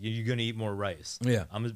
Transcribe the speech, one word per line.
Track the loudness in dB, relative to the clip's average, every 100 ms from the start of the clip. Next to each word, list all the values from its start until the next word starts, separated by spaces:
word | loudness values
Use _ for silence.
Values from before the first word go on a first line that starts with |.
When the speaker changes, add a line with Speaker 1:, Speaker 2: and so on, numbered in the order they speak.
Speaker 1:
You, | -4
you're | 0 0
gonna | 2
eat | 0 0
more | -2
rice. | 0 -2 -2 -8 0
Speaker 2:
Yeah. | 4 4 2
Speaker 1:
I'm | -2
a, | -2